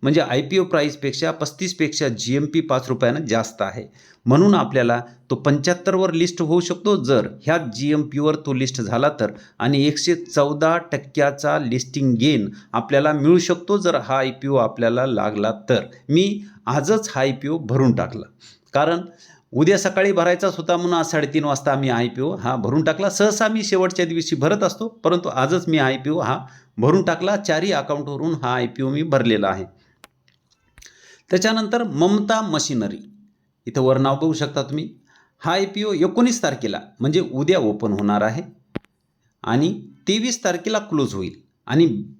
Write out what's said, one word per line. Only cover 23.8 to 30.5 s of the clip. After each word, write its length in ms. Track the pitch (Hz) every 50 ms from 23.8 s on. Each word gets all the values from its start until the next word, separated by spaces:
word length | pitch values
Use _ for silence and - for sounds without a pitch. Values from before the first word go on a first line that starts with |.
| 185 180 185 - 175
दिवशी 300 | 165 165 165 160 - 165
भरत 280 | 135 135 160 208 208 202
असतो, 240 | 175 190 - 220 226
परंतु 420 | - - - 160 175 175 175 -
आजच 380 | - 127 127 143 175 175 175 175
मी 100 | 160 156
आयपीओ 420 | 131 131 135 131 131 143 156 175
हा 180 | 135 110 131 170 - - - - _ _ - 113
भरून 260 | 110 139 175 196 170
टाकला. 320 | 175 165 156 175 196 208 202
चारही 340 | 202 - 156 156 175 202
अकाउंटवरून 640 | 175 143 135 - 147 147 143 139 143 135 151 165 165
हा 200 | 139 131 123 123
आयपीओ 340 | 127 123 120 123 - 131 135
मी 140 | 139 147 160
भरलेला 440 | 160 143 131 117 117 110 101 101 95
आहे. 180 | 92 95 92 90 - _ _ _ _ _ _ - _ _ _ _ _ _ _ _